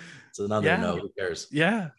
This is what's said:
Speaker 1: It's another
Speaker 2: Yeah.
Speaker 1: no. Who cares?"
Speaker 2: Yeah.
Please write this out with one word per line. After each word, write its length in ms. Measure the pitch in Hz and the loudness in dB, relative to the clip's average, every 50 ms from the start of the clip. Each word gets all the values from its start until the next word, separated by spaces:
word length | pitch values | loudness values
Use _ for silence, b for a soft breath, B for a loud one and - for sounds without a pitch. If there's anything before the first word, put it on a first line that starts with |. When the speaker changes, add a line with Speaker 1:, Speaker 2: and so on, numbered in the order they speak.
| B B B B B B | B B B B B B
Speaker 1:
It's 100 | - - | -10 -6
another 280 | 101 101 107 107 107 | -4 0 0 2 4
Speaker 2:
Yeah. 100 | 160 175 | 4 4
Speaker 1:
no. 200 | - 90 87 87 | 4 2 0 -2
Who 120 | 85 104 95 - | -2 -4 -8 -6
cares?" 300 | - 95 90 82 - - - | -4 -4 -4 -4 -6 -8 -4
Speaker 2:
Yeah. 380 | 135 147 165 190 233 220 180 147 - | 0 2 2 4 2 0 -2 -6 -10